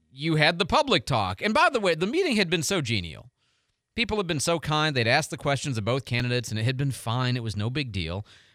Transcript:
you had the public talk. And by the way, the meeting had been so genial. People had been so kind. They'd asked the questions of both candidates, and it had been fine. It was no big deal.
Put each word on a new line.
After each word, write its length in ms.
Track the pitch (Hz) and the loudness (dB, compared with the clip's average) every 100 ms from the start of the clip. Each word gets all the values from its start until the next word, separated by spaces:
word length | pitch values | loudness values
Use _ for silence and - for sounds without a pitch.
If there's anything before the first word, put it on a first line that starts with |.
| _ | _
you 240 | 131 160 156 | -6 0 4
had 220 | 156 170 | 4 4
the 60 | 196 | 2
public 380 | 262 277 180 | 2 4 2
talk. 380 | - 120 92 95 | 2 0 0 -2
And 100 | 214 | 0
by 160 | 247 339 | 4 4
the 80 | 262 | 4
way, 140 | 190 | 2
the 120 | 160 190 | 2 0
meeting 300 | 320 359 214 | 0 2 2
had 120 | 175 | 2
been 140 | 175 | 0
so 180 | - 196 | 0 0
genial. 500 | 117 110 85 62 - _ _ _ _ _ _ | 0 -2 -4 -10 -18 _ _ _ _ _ _
People 220 | - 233 214 | -4 -2 0
had 100 | 175 | 0
been 140 | 151 | -2
so 180 | 170 170 | 0 0
kind. 380 | - 151 156 131 | 0 0 2 2
They'd 100 | 113 | 2
asked 220 | 143 - | 2 0
the 60 | 151 | -4
questions 380 | 147 139 151 113 | -2 -2 -2 -2
of 60 | |
both 200 | 104 135 - | -2 -2 -2
candidates, 440 | 120 123 123 - | -2 0 -2 -2
and 80 | 110 | -2
it 60 | |
had 120 | 117 131 | -2 0
been 140 | 139 | -2
fine. 460 | 120 113 120 123 123 | -4 -4 -2 0 0
It 60 | |
was 140 | 113 101 | -2 -4
no 120 | 107 | -4
big 220 | 139 131 | -4 -4
deal. 340 | 98 80 92 - - _ | -4 -4 -4 -8 -16 _